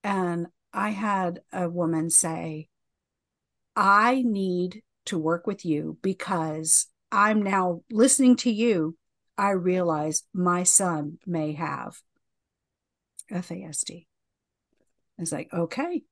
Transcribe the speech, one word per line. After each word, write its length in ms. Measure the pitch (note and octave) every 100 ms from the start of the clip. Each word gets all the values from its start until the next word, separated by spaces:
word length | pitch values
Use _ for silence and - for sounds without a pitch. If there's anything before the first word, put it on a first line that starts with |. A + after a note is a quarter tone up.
And 440 | G3+ G3 F3+ E3+ E3+ _ _
I 180 | - G#3
had 500 | G3+ G#3 G3 F3+ F3 _
a 160 | G#3 F3
woman 420 | F3 E3 D#3+ E3
say, 580 | - E3+ E3 E3 D#3 D#3 _ _ _ _ _ _ _ _ _ _
"I 480 | - G3 G3+ A#3 C4
need 580 | A#3+ G3+ F#3+ F3+ F3+ G#3 _ _ -
to 120 | F3+
work 280 | D#3 E3+ G#3
with 180 | G3+
you 340 | F3 D3+ D#3 D#3+
because 840 | F#3+ F#3+ - F3+ D#3+ D#3 D#3 - - _ _
I'm 320 | G#3 G#3 G#3+
now 400 | G3 G3 F3+ E3+ _
listening 460 | A3 C4 - B3+ A#3+
to 120 | B3
you. 460 | G#3 A#3 F#3+ D#3+ E3 _ _ _ -
I 120 | G3+
realize 760 | F#3+ F3 F3+ E3+ D#3 D#3 D#3 _
my 300 | F#3 F3+ F3
son 540 | F3+ - F#3 D#3 D3+ E3+ -
may 260 | E3 D3+
have 480 | D3 D#3 C#3 - - _ _ _ _ _ _ _ _ _ _ _ - -
F 200 | F3+ F3+
A 120 | F3
S 200 | E3 D3
D." 220 | - E3 _ _ _ _ _ _ _ _ _ _ _ -
It's 140 | E3
like, 200 | D3+ D#3
"Okay." 520 | F3 E3 - E4+ F4 _